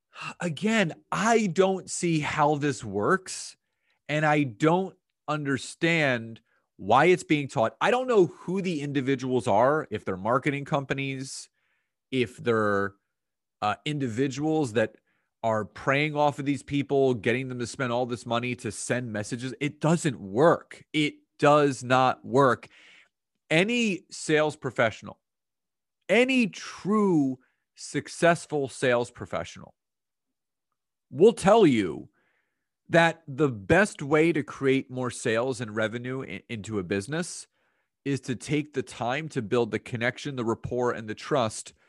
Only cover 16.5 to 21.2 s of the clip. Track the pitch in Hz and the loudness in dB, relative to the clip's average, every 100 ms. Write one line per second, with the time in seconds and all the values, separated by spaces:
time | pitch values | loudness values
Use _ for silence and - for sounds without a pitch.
16.5 | 135 - 143 - 139 135 120 117 127 131 | -4 -4 -4 0 2 2 2 0 -2 -4
17.5 | 123 113 - 127 120 123 120 120 117 123 | -8 -8 -6 -2 -2 -2 -6 -4 -4 -2
18.5 | 123 110 - - 127 120 104 104 120 131 | -6 -8 -8 -4 -4 -4 -8 -6 -8 -8
19.5 | 113 147 - 156 170 156 110 95 110 165 | -6 -6 -2 0 2 0 -6 -6 4 4
20.5 | 135 - - - 151 147 - | 4 -2 -20 -6 -2 -2 -4